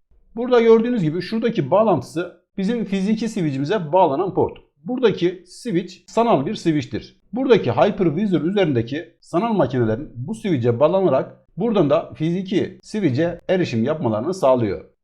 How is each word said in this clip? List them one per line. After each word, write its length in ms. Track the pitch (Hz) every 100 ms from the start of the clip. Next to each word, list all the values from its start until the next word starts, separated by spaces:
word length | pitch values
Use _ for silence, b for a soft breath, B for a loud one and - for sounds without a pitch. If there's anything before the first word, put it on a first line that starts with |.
| _ _ _ 220
Burada 260 | 247 240
gördüğünüz 420 | 226 226 240 233
gibi 180 | 156 175
şuradaki 500 | 185 226 233 - 131
bağlantısı 680 | 190 220 147 120 156 185 - _ -
bizim 280 | 190 240 -
fiziki 440 | 196 190 220 226
switch'imize 640 | 220 156 135 143 208 151
bağlanan 420 | 180 170 269 392
port. 240 | 156 101 - _ _
Buradaki 600 | 180 254 233 - 170 180 -
switch 460 | - 240 170 - - -
sanal 380 | 220 233 175 156
bir 100 | 220
switch'tir. 640 | 170 151 - 98 - _ _
Buradaki 380 | 226 262 202 131
Hypervisor 720 | 113 196 208 170 151 214 160
üzerindeki 640 | 160 202 170 120 117 147 175 _
sanal 320 | - - 233
makinelerin 580 | 202 143 165 110 220 302 117
bu 200 | 143 220
switch'e 440 | 208 143 120 117
bağlanarak 680 | 151 190 180 135 - - _ 156
buradan 320 | 233 202 143
da 240 | 156 -
fiziki 680 | - 156 180 190 185 95 95
switch'e 560 | - 214 175 123 170 170 -
erişim 340 | 185 165 117
yapmalarını 500 | 123 156 117 107 147
sağlıyor. 520 | 185 135 127 104 - - _